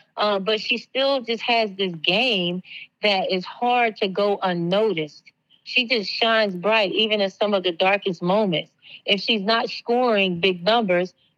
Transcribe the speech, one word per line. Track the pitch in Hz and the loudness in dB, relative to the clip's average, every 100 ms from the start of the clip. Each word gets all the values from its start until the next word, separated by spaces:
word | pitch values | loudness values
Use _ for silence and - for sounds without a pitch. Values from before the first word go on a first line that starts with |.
| _ - | _ -2
uh, | 208 196 | 0 0
but | 190 214 | 0 -2
she | - 233 | -2 -4
still | - 254 269 277 | -4 -2 0 0
just | 233 226 | -2 -4
has | - 233 220 190 | 0 0 0 -2
this | 185 165 | -4 -2
game | 156 196 254 196 175 180 - - - - | -2 0 0 0 -2 -4 -8 -18 -18 -4
that | 208 196 - | 0 0 0
is | 185 | -4
hard | - - 247 247 233 202 | -4 -4 0 2 0 0
to | 196 | -4
go | 185 208 202 | 0 0 0
unnoticed. | 185 175 170 196 220 165 151 - - _ _ _ - | -2 -2 0 2 2 0 -6 -10 -20 _ _ _ -4
She | 247 240 | -2 0
just | 247 185 | 0 -2
shines | - 226 220 208 180 | -2 2 2 2 0
bright, | 190 220 190 | 0 2 2
even | 202 220 214 | 0 0 0
in | 196 | 0
some | - 208 | 0 0
of | 202 | 2
the | 180 | 0
darkest | 165 190 202 196 175 | 0 2 2 -2 -2
moments. | 180 208 202 151 - _ - - - | 0 2 2 -2 -6 _ -20 -12 -2
If | 196 | -2
she's | - 220 | 0 -2
not | 190 226 240 | 2 0 0
scoring | - - 240 254 208 190 170 | -6 -2 2 2 2 2 2
big | 190 180 | 0 0
numbers, | 175 240 202 180 185 _ _ | 2 2 2 0 0 _ _